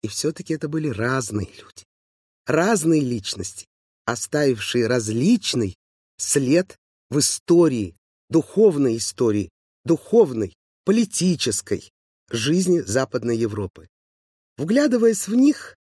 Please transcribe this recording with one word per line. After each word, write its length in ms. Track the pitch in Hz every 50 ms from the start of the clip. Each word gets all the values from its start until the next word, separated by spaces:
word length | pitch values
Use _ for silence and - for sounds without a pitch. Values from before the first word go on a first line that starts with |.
И 60 | - 107
всё-таки 460 | - - - 151 170 - 180 - 160
это 140 | 151 - 151
были 200 | 151 160 156 151
разные 600 | 117 95 113 123 131 131 120 101 104 104 95 -
люди, 360 | - - - - _ - - _ _ _ _ _ _ _ _ _ _ _ _
разные 540 | - 131 151 170 208 233 190 151 160 165 156
личности, 680 | 143 123 120 113 101 - - - 90 - - - - _ _ _ _ _ _ _ _
оставившие 800 | - 117 120 - - - 147 147 139 123 104 104 - - 123 117
различный 880 | 110 123 123 110 107 110 113 131 190 247 208 - - - 131 110 95 - _ _ _ _ _ _ _ _
след 600 | _ - - - 147 139 123 143 170 185 _ - _ _ _ _ _ _ _
в 80 | 120 147
истории, 760 | 131 - - - _ - 170 170 170 156 131 117 104 87 - _ _ _ _ _ _ _
духовной 680 | - 160 - - - 190 220 214 165 143 139 127 113
истории, 540 | 113 - - - - 123 113 104 104 95 78 _ _ _ _ _ _ _
духовной, 680 | - 170 151 - - - 233 214 147 123 113 104 90 _ _ _ _ _ _ _
политической 1040 | - 202 226 233 - - - 170 185 175 - - 123 104 - - - 104 - - - _ _ _ _ _ _ _ _
жизни 500 | - 120 110 139 160 180 185 175 180 170
Западной 560 | 131 101 101 127 131 - - 123 110 120 117
Европы. 520 | 113 117 110 101 101 101 95 _ - - _ _ _ _ _ _ _ _ _ _ _ _ _ _
Вглядываясь 720 | - 139 165 220 277 285 294 247 240 220 226 220 190 - 185
в 60 | 214
них 420 | 247 262 294 294 - - - - _